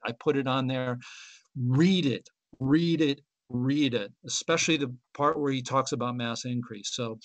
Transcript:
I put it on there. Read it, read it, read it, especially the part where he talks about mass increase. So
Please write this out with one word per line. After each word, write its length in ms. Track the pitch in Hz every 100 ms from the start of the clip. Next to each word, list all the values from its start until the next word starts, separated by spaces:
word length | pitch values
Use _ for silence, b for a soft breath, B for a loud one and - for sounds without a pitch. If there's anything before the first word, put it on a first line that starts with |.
| 113
I 80 | 120
put 180 | 156 139
it 100 | 131
on 200 | 131 127
there. 320 | 131 127 123 B B B B B 135
Read 480 | 123 131 175 185 139
it, 240 | 107 - _ _ -
read 420 | 131 156 170 160
it, 200 | 151 143 _ _ -
read 460 | 123 127 143 139 117
it, 160 | 101 - 139
especially 500 | - - 165 - 156
the 160 | 139 123 _ -
part 240 | 147 156
where 120 | 143
he 120 | 135
talks 300 | 127 131 127
about 220 | 131 123 123
mass 300 | 117 117 127
increase. 460 | 123 120 107 -
So 240 | - 117 113